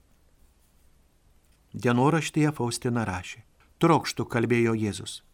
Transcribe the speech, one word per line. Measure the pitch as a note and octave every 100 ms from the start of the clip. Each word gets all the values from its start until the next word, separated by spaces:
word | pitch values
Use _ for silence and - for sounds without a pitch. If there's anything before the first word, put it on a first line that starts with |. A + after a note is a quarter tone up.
| _ _ _ _ _ _ _ _ _ _ _ _ _ _ _ _ _
Dienoraštyje | G#2+ A#2+ A#2+ C#3 D#3+ - D#3 D3+
Faustina | D3 A#2+ A#2 B2+ A#2+ G#2
rašė: | F2+ - - - _ _ -
„Trokštu,“ | E3 D3 - - A#2
kalbėjo | A#2 A#2 A#2+ A#2 A2+
Jėzus, | G#2+ G2 - - -